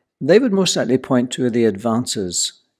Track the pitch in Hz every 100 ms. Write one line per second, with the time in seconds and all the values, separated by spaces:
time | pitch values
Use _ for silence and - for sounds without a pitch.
0 | _ - 135 208 262 196 - 160 117 127
1 | - 127 127 - 123 117 113 98 117 113
2 | - 113 90 85 - - _